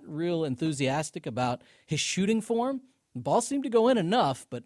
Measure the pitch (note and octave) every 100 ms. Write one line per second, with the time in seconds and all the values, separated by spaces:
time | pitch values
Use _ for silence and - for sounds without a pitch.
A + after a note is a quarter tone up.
0 | - D3+ E3+ E3+ D#3+ B2 D#3+ C#3+ C3+ C3+
1 | D#3 - D3+ A#2+ B2 B2 - _ _ D3+
2 | - - F#3+ A3+ G#3+ A3+ B3 C4+ - _
3 | _ B2 B2 F3+ A#3 C#4 C4+ A3+ A3+ B3+
4 | E3+ A#3+ E3 B2+ - B2